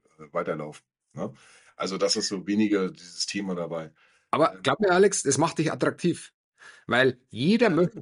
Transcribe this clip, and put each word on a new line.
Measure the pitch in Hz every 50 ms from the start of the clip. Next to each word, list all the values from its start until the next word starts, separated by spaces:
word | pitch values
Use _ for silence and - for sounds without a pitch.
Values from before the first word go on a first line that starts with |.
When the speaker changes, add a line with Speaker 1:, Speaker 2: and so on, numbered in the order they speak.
| _ _ _ -
Speaker 1:
äh, | 78 73
weiterlaufen, | - 85 80 82 82 78 76 76 73 - _ _ _ _ _ _ -
ne? | - 92 - 131 - - - - - _ _ _
Also | - - 95 95 90
das | 98 101 -
ist | 110 101 -
so | 104 92 80
weniger | 98 104 107 110 104 104 95 95 90
dieses | 78 - - - - - -
Thema | - - 101 98 95 90
dabei. | 87 85 82 85 80 80 76 _ _ _ _ _ _ _ -
Speaker 2:
Aber | - 127 160 -
Speaker 1:
Ähm, | - 92
Speaker 2:
glaub | - 135 139 -
mir, | 214 190
Alex, | 175 185 202 196 185 -
das | - 143 131 131
macht | 160 160 - -
dich | 156 151
attraktiv. | - 123 151 147 131 - - 175 156 - - - _ _ _ _ _ _ - - - - -
Weil | - 113 123 131 131 127 _ _ -
jeder | - 107 131 175 220 233 247 214
Speaker 1:
Ja. | 156
Speaker 2:
möchte | 160 180 170 - 165